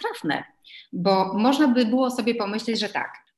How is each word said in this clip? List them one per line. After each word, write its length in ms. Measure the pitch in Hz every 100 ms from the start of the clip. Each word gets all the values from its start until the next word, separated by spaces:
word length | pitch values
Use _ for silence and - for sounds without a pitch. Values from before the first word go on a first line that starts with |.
trafne, 420 | 453 - 151 139 - _ - - -
bo 420 | 185 185 190 190
można 340 | 208 247 277 294
by 180 | 240 220
było 240 | 254 254
sobie 240 | 254 226
pomyśleć, 460 | 233 202 214 233 214
że 80 | 208
tak, 240 | 131 - - _